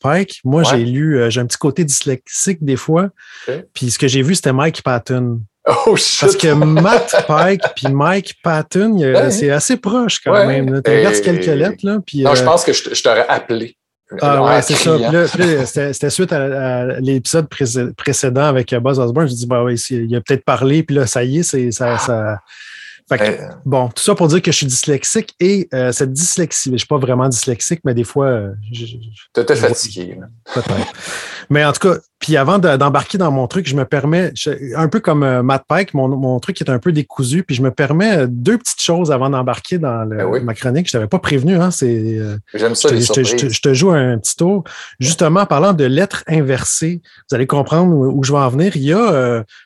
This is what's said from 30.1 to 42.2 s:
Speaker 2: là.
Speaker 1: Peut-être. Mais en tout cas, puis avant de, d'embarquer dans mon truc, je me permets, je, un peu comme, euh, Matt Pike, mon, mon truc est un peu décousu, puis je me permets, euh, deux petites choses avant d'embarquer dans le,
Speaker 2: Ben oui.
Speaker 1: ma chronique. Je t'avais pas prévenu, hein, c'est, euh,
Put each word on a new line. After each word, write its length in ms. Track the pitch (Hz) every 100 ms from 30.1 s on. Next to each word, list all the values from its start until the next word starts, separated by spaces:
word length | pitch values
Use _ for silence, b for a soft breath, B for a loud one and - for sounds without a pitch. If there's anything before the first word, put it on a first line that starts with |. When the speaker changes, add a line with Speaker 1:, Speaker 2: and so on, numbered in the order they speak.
| 92
Speaker 2:
là. 80 | 101 - -
Speaker 1:
Peut-être. 400 | 123 - 95 - B B B B B -
Mais 160 | 147 147
en 80 |
tout 160 | - 190
cas, 80 | 165 - _
puis 180 | - 151
avant 200 | 135 202
de, 200 | 175 139
d'embarquer 400 | 143 135 - 196
dans 140 | 170
mon 160 | 135 123
truc, 200 | 190 147
je 80 | 139
me 80 |
permets, 480 | 131 143 139 170 180
je, 180 | 120 151 139 139 139
un 100 | 160
peu 140 | 220
comme, 220 | 185 151
euh, 200 | 135 127
Matt 200 | 127 135 -
Pike, 260 | 156 202
mon, 140 | 143 131
mon 320 | 135 131 127
truc 220 | - 190
est 80 | 151
un 100 | 123
peu 140 | 180
décousu, 500 | 151 - - 127 160
puis 100 | -
je 80 | 127
me 80 | 135
permets, 480 | 127 139 156 220 180
euh, 80 | 123
deux 280 | 123 123 233
petites 240 | - -
choses 300 | - 170 165
avant 180 | 131 135
d'embarquer 480 | 135 123 120 - 180
dans 280 | 151 117 110
le, 120 | 107
Speaker 2:
Ben 80 | 95
oui. 140 | 117
Speaker 1:
ma 120 | 120
chronique. 340 | 107 127 139 180
Je 60 |
t'avais 140 | 117 107
pas 120 | 185
prévenu, 380 | - 139 147 185
hein, 120 | 180
c'est, 460 | - 123 117 110
euh, 200 | 110